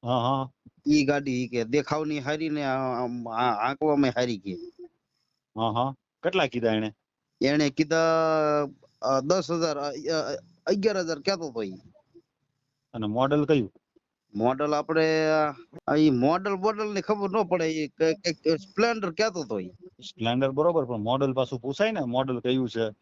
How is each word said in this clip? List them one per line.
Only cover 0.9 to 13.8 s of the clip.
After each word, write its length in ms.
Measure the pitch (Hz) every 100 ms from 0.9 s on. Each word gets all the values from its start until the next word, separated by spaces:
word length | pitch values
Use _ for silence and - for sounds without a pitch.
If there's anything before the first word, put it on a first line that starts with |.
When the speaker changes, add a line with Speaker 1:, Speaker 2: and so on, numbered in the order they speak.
| 151 139
Speaker 2:
ગાડી 380 | 143 143 127
ઈ 40 | 127
કે 160 | 120
દેખાવની 560 | 113 143 143 151 156 151
હારી 300 | 131 151 160
ને 140 | 147
આ, 400 | 139 131 131 120
આમ 240 | 123 123 117
આ, 260 | 113 123
આંકવામાં 600 | 107 117 139 156 143 139 123
હારી 220 | 123 107
કે. 200 | 98 87 349 _ 349 _ _ _ _ _ _ -
Speaker 1:
હા, 160 | 113
હા. 220 | 107 131 135 _ _
કેટલા 240 | 165 185 143
કીધા 240 | 123 113
એણે? 240 | 110 107 - _ _ _ _
Speaker 2:
એણે 280 | 135 147 147
કીધા, 380 | 131 156 165 165 160 160 160 151 147 143 - - _
અ, 200 | 123 135
દસ 300 | 135 185 160
હજાર, 260 | 170 165 143
અ, 120 | 143
અ, 300 | 143 147 160 127 143 - _ -
અગિયાર 300 | 196 208 196
હજાર 220 | 165 156
કહેતો 320 | 165 190 160
તો 120 | 117
ઈ. 140 | 104 92 - _ _ - _ _ _ _ _ _ _
Speaker 1:
અને 140 | 120 107
મોડલ 380 | 113 135 147 147
કયું? 260 | 151 101 _